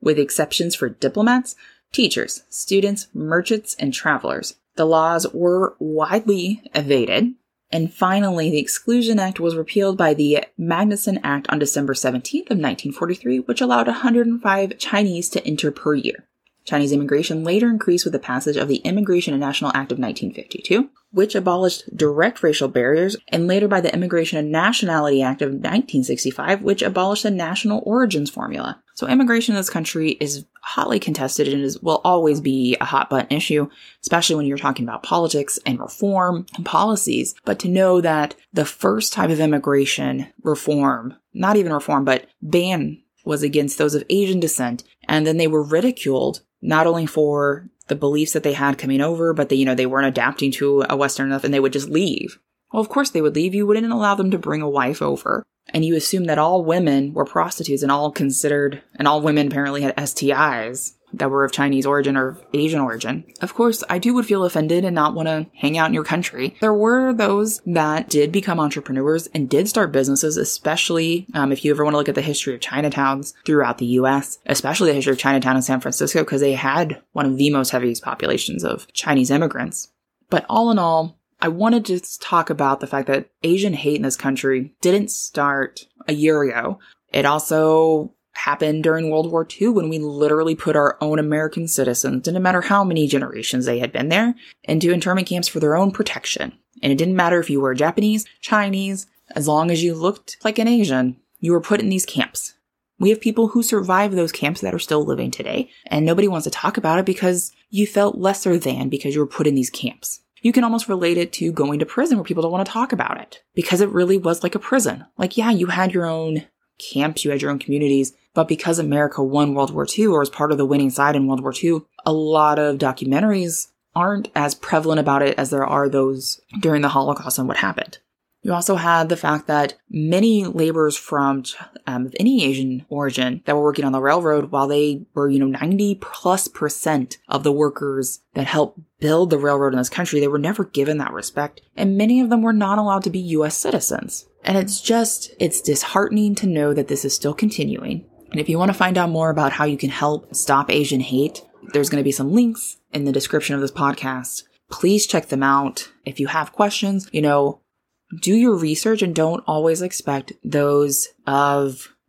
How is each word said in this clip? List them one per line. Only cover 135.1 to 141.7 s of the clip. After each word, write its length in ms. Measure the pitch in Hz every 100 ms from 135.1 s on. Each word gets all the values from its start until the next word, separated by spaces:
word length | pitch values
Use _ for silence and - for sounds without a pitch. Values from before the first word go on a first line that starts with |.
were, 140 | - 143
you 100 | 139
know, 80 | 135
ninety 480 | 131 156 190 202
plus 540 | 196 - - 180 185 -
percent 720 | - 151 - 160 147 127 - -
of 160 | 135
the 80 | 143
workers 640 | 143 147 143 143 135 127 - _
that 140 | - 135
helped 320 | 151 147 - - -
build 320 | 151 160 180
the 80 | 151
railroad 360 | 143 143 139
in 40 | 127
this 100 | 127
country, 300 | - 180 147
they 80 | 143
were 140 | 147
never 240 | 151 214
given 340 | 190 - 139 151
that 140 | -
respect. 480 | 82 - - 147 - _